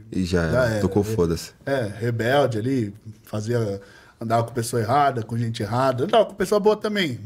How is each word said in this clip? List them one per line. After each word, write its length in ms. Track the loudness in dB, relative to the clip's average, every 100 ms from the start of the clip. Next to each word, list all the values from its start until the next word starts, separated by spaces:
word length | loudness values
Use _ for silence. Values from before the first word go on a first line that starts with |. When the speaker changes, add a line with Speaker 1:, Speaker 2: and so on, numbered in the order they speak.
| -8
Speaker 1:
E 140 | -4 0
já 240 | 0 2
Speaker 2:
já 80 | 2
Speaker 1:
era, 60 | 0
Speaker 2:
era. 100 | 0
Speaker 1:
tocou 220 | 4 4
Speaker 2:
Re-, 120 | 4 2
Speaker 1:
foda-se. 360 | 0 0 -6 -12 -4
Speaker 2:
é, 180 | -2
rebelde 760 | -2 -4 -4 0 2 4 2 0
ali, 360 | -2 -2 -2 -8 -18 -20
fazia, 560 | -10 -8 -2 -2 -2 -4 -10 -20 -20 _
andava 240 | 0 0 0
com 80 |
pessoa 280 | -4 -4 -2
errada, 400 | 0 2 2 0
com 160 | -6 -4
gente 240 | -4 -4
errada, 440 | -2 0 0 0 2
andava 200 | 2 2
com 80 |
pessoa 260 | -2 0 2
boa 160 | 2 2
também. 440 | -2 -2 -2 -4